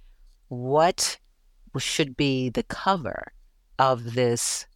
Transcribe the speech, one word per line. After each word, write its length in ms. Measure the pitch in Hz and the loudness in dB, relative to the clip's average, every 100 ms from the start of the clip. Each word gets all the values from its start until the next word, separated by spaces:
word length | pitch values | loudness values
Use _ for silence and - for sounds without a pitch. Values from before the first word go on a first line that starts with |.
| - _ - _ - | -20 _ -20 _ -14
what 680 | 123 127 147 170 - - - _ _ _ _ - 139 | -8 0 4 4 2 -4 -6 _ _ _ _ -8 -6
should 380 | - - 147 127 | -4 -2 -2 0
be 320 | 143 131 127 | 0 2 -2
the 140 | - | -4
cover 680 | - - - 196 117 - - - _ _ _ - | -6 -4 0 0 -2 -8 -12 -20 _ _ _ 2
of 360 | 131 123 117 | 2 2 -2
this 520 | 120 123 117 - - - | 0 2 2 -2 -6 -8